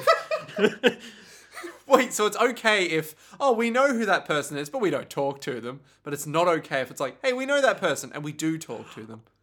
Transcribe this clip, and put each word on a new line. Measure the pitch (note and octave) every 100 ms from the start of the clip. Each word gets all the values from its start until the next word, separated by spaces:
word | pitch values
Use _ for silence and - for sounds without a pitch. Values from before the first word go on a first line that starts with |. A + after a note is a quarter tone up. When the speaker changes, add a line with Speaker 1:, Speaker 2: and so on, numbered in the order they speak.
| - D#5 - D#5 - -
Speaker 1:
<laughs> | G3+ - B3 - A#3 - - - - - E4+ - -
Speaker 2:
Wait, | C4+ B3
so | - G#3
it's | G3+
okay | B3+ A#3 A3+ G#3
if, | E3+ D#3+ D#3 - - -
oh, | C#4
we | A3+ A#3
know | A#3+ C#4+
who | A#3 G#3
that | F3
person | - D3+ - C#3+
is, | D3
but | C4+
we | F#3+
don't | C3+ A2+
talk | - C#3 C#3
to | - B2
them. | A#2 C#3 _ _
But | D3
it's | C#3+ D3+
not | D#3+ F3+
okay | E3 - C#3
if | B2+
it's | -
like, | C3+ -
"Hey, | C4+
we | B3
know | C4+ C#4+
that | B3 G3
person," | F3+ C3+ C3
and | D3
we | D3
do | D3+ D#3+ D#3+
talk | - A2+ A2+
to | -
them. | G#2+ A2 _ _